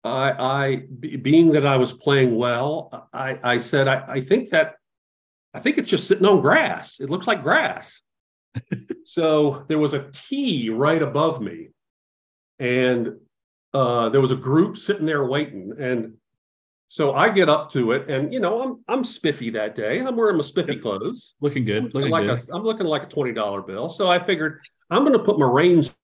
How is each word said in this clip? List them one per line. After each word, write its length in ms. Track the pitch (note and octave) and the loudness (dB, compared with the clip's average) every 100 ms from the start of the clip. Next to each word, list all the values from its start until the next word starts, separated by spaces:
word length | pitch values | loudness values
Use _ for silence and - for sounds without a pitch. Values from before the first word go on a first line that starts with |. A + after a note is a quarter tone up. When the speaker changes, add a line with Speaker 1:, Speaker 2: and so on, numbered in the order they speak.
Speaker 1:
I, 300 | A2+ C3 C3+ | -4 -2 -2
I, 440 | A#2+ C3 C#3 C3+ C3 - A#2+ | 0 -2 0 -2 -4 -8 -14
be-, 180 | - C3 | -10 -6
being 360 | A#2+ D#3+ E3 | 4 6 6
that 140 | D3+ C#3 | 6 4
I 100 | C3 | 2
was 160 | B2+ | 0
playing 420 | - D3 C#3 B2+ A2+ | -2 2 4 4 2
well, 720 | B2 A#2+ C#3 D#3 - B2 - | 0 -2 -2 -6 -10 -20 -14
I, 260 | A#2+ C3 B2+ | -10 -8 -4
I 140 | B2 A#2+ | -2 -2
said, 280 | - C#3+ C3+ | 0 0 2
"I, 160 | C3 - | 0 -2
I 120 | C3+ | -8
think 300 | C3 A#3 - | 0 0 2
that, 260 | D#3+ D#3 - _ _ _ _ _ _ _ | 0 0 -4 _ _ _ _ _ _ _
I 80 | A2 | -4
think 160 | - D4+ | -2 0
it's 80 | - | 0
just 200 | F3+ - | -2 2
sitting 160 | - G3+ | 4 6
on 140 | F#3+ | 6
grass. 600 | C3+ D#4 C#4 E2+ - - | 6 4 2 -4 -12 -12
It 100 | C#3 | -8
looks 160 | F3+ A#3+ | -4 -2
like 160 | - | -2
grass." 580 | C#3 C#4+ C4+ - - - _ _ _ _ _ | 0 0 0 -6 -16 -20 _ _ _ _ _
<laughs> 60 | A#2+ _ - - - | -14 _ -10 -10 -14
So 600 | - - D#3+ D3+ D3 C#3 - | -8 -2 2 4 2 -2 -4
there 120 | D#3 | 0
was 140 | D3 | 0
a 160 | C#3+ - | -2 -8
tee 580 | - - C#4 C4+ D3 A2+ | -18 -8 -4 -2 -2 -2
right 320 | A2 D3 E3 | 0 2 2
above 380 | C#3+ C#3+ D#3+ - | 0 0 -2 -2
me. 300 | G2 E2 D#2 _ _ _ _ _ _ _ _ _ | -10 -12 -18 _ _ _ _ _ _ _ _ _
And, 560 | B2+ B2+ B2+ B2 A2+ - _ _ _ _ _ | -2 0 2 0 -4 -10 _ _ _ _ _
uh, 340 | C#3 B2+ A#2+ A2+ | 0 2 2 2
there 100 | C3+ | 2
was 100 | C3 | 2
a 60 | C3 | 0
group 400 | C3 D3+ F#3+ - | 2 2 2 -2
sitting 300 | - G3+ D#3 | -4 -2 0
there 180 | D3 | -2
waiting. 480 | B2+ C#3+ D3 G#2 F#2 D3 | 0 -2 -4 -10 -14 -8
And 340 | B2+ B2 A2 A2 _ _ _ _ _ _ _ | -4 -4 -6 -14 _ _ _ _ _ _ _
so 260 | - C#3+ | -2 0
I 160 | C3+ G#3+ | 2 2
get 180 | F#3+ D#3+ | 4 4
up 220 | D3+ - | 2 0
to 220 | C#3 A#2 | -2 0
it 160 | C3 - | -2 -2
and, 240 | C3+ D3 | -4 -4
you 60 | B3+ | -2
know, 240 | F3 A3+ | -2 -2
I'm, 220 | C4 B3+ - | -4 -8 -6
I'm 160 | B3+ | -4
spiffy 480 | B3 - D#3 C#3+ A#2 | -4 -4 -4 -4 -6
that 240 | G#2+ G#2+ | -4 -6
day. 240 | A2+ G#2+ E3+ | -4 -4 -4
I'm 140 | C4 A#3 | -4 0
wearing 200 | A3 F3 | 0 0
my 60 | |
spiffy 320 | C#3+ - E3+ | -2 -4 -4
Speaker 2:
Yep. 80 | B2 | -4
Speaker 1:
clothes. 520 | A2+ G2 A2+ B2 - _ | -4 -4 -6 -8 -16 _
Speaker 2:
Looking 240 | C#3+ C#3 | -4 -2
good. 200 | G#2+ G#2 | 0 -2
Speaker 1:
I'm 40 | A#2+ | -2
Speaker 2:
Looking 220 | C3+ C#3 | -2 0
Speaker 1:
like 160 | E3 G#2 | 0 0
Speaker 2:
good. 120 | A#2+ | -2
Speaker 1:
a, 160 | - | -4
I'm 80 | F3 | -6
looking 240 | A3 A3 E3+ | -4 -2 -2
like 160 | D3 | -2
a 20 | - | -4
twenty 260 | D3 B2 | -4 -4
dollar 300 | A2+ G#2 G2+ | -2 -4 -4
bill. 260 | F#2+ G2 D#3 | -8 -8 -8
So 200 | - F#3 | -2 2
I 100 | F3+ | 2
figured 400 | F3+ F3 D#3 D#3 - _ _ | 2 -2 -4 -6 -20 _ _
I'm 120 | F#3+ | 2
gonna 140 | C#4+ B3 | 4 4
put 200 | - D#3+ | 2 2
my 80 | C3 | 4
rain 320 | C3 F3+ E3+ C3+ _ | 4 6 4 2 _